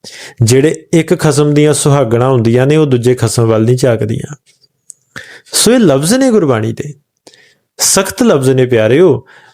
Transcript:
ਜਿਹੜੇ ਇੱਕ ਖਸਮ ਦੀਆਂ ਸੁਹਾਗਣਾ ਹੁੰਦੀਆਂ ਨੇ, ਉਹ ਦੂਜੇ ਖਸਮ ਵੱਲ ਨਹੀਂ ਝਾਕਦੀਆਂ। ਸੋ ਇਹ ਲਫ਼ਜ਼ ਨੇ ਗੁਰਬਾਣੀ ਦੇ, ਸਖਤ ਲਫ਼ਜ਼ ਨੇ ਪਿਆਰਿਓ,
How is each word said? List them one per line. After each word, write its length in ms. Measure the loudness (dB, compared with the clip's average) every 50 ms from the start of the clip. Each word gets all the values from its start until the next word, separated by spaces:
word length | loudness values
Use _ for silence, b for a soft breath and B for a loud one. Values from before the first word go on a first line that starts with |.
| B B B B B B B B
ਜਿਹੜੇ 440 | 0 2 2 2 2 0 -2 -4 -8 -2 -2
ਇੱਕ 260 | -2 0 0 -2 -2
ਖਸਮ 340 | 0 -2 0 0 0 0 2
ਦੀਆਂ 200 | 2 2 2 0
ਸੁਹਾਗਣਾ 560 | 0 0 0 2 0 0 0 0 0 0 0
ਹੁੰਦੀਆਂ 380 | 0 0 0 2 2 2 2 2
ਨੇ, 80 | 2
ਉਹ 100 | 2 2
ਦੂਜੇ 300 | 0 0 0 0 0 0
ਖਸਮ 300 | 0 -2 -4 -2 0 0
ਵੱਲ 180 | 0 0 0 2
ਨਹੀਂ 140 | 0 0 0
ਝਾਕਦੀਆਂ। 580 | 0 -2 -2 -2 -4 -6 -6 -8 -10 -12 -16 -18 _ _ _ _ _ _ _ _ _ -20 -20 _ _ _ -20 B B B B B B B -4
ਸੋ 180 | -2 0 2
ਇਹ 80 | 2 2
ਲਫ਼ਜ਼ 340 | 4 2 2 2 0 0 0
ਨੇ 180 | 0 0 2
ਗੁਰਬਾਣੀ 420 | 2 0 0 0 0 -2 -2 -6 -6
ਦੇ, 200 | -8 -10 -12 -14 _ _ _ _ _ _ b b b b b b b b b _ -8
ਸਖਤ 460 | -4 -2 -2 -2 -2 -4 -2 -2 0
ਲਫ਼ਜ਼ 280 | 2 2 2 2 0
ਨੇ 140 | 2 2 0
ਪਿਆਰਿਓ, 600 | 0 2 0 2 2 2 2 2 2 2 0 b b b b b b